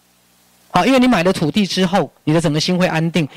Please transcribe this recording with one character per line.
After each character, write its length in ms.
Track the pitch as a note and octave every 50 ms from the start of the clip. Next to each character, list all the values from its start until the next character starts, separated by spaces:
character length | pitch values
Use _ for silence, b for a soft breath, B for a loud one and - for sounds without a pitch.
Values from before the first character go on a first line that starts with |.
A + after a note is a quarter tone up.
| _ _ _ _ _ _ _ _ _ _ _ _ _ _
好， 160 | - F3+ F3+
因 60 | B3
为 80 | C4+ B3+
你 80 | B3
买 160 | B3+ A#3+ E3+ E3
了 80 | F#3
土 180 | F#3+ - E3+ D3
地 160 | - G#3+ G3+
之 200 | E3 - F#3 F#3+
后， 260 | E3 F#3+ G3 D3 - _ _ -
你 80 | D3+ D3+
的 80 | E3+
整 100 | E3 E3
个 80 | D3 D#3
心 180 | - - F3+
会 80 | F3 F#3
安 220 | D#3+ D#3+ D#3+ E3 E3+
定， 160 | - F3+ D#3 - B